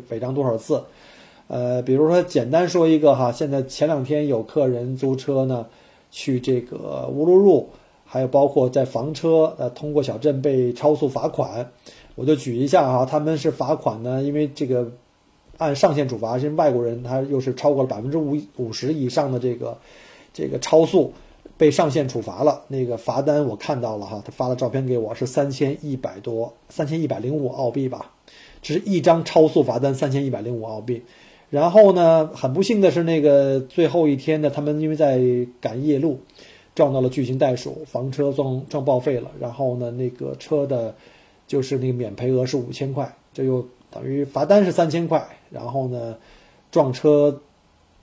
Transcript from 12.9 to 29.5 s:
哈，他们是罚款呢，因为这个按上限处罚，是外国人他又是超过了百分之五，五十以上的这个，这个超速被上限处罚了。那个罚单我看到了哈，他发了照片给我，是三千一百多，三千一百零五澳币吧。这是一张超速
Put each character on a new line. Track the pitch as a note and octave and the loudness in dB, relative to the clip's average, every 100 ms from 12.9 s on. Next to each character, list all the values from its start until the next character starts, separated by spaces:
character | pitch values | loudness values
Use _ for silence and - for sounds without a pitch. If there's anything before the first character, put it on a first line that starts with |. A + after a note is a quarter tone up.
哈， | B2+ C3 | 2 0
他 | D3+ | -2
们 | D3+ D#3+ | -2 -2
是 | D#3 | -2
罚 | - C3+ D#3 | -2 -4 -2
款 | C#3+ G#2+ | -4 -6
呢， | A#2+ C3 | -6 -4
因 | C#3 | -2
为 | D3 D3 C#3 | -2 -4 -4
这 | C3+ | -2
个 | B2+ A#2+ A2+ _ _ _ _ _ - | -2 -4 -10 _ _ _ _ _ -6
按 | D#3+ C#3 | -4 2
上 | F#3+ | 2
限 | D3+ C3+ | 2 -2
处 | A2+ | -4
罚， | A2 B2+ | -4 -2
是 | D3 | -2
外 | D#3 D3+ | 2 2
国 | B2 | 2
人 | A#2+ A#2+ | -2 -4
他 | A#2+ C3 | -4 -4
又 | C#3 C3+ | -2 -2
是 | C3 | -2
超 | B2 D3 | -2 0
过 | C#3 | 2
了 | C3 | 0
百 | G#2 | -4
分 | B2 | -4
之 | D#3+ | -4
五， | D3 D3 - - | -2 -4 -6 -10
五 | A#2 | -8
十 | A2 B2+ | -6 -4
以 | D#3 B2 | -4 -2
上 | D#3+ C#3+ | -2 -2
的 | B2+ | -2
这 | B2 | -4
个， | A#2+ A#2+ A2+ _ - - - _ | -4 -8 -12 _ -20 -20 -20 _
这 | - D3 | -8 -6
个 | C3 | -6
超 | - D#3 E3 | 2 4 6
速 | F#3+ C#3 - - _ - - | 2 2 -4 -20 _ -20 2
被 | D#3 | 4
上 | C#3 D#3+ | 4 2
限 | D3 C3 | 0 -2
处 | A#2+ | -4
罚 | G#2+ F2+ | -8 0
了。 | D3 - - | 0 0 -4
那 | C3+ B2 | -6 -4
个 | A2+ | -4
罚 | - A#2+ | -4 -2
单 | C#3+ D3 C#3 | 0 0 0
我 | G#2 | -4
看 | - C3+ | -6 -4
到 | A2+ G#2+ | -4 -6
了 | G2 | -10
哈， | G#2 - | -12 -14
他 | |
发 | - B2+ | -6 -4
了 | B2+ | -2
照 | B2 | -2
片 | C3+ C3 | -2 -2
给 | B2 | -2
我， | A2 A2+ | -2 -4
是 | B2+ | -4
三 | - C#3 | -2 -2
千 | C3+ C#3 C#3+ | -2 -4 -4
一 | D3+ C3 | -8 -8
百 | - - | -8 -10
多， | - A2+ A#2 - _ | -8 -6 -6 -10 _
三 | - D3 | -6 -4
千 | D#3+ | -2
一 | D3 | -4
百 | A2+ | -4
零 | A#2+ D3+ | -4 -4
五 | C3 | -4
澳 | - B2+ | -4 -4
币 | B2+ C3 | -2 -4
吧。 | A#2+ - _ _ - - - | -6 -14 _ _ -20 -20 -20
这 | - | -6
是 | D#3+ G#3 | -4 0
一 | F3+ | 2
张 | D#3 E3 | 4 4
超 | E3 E3+ | 4 4
速 | D#3 | 6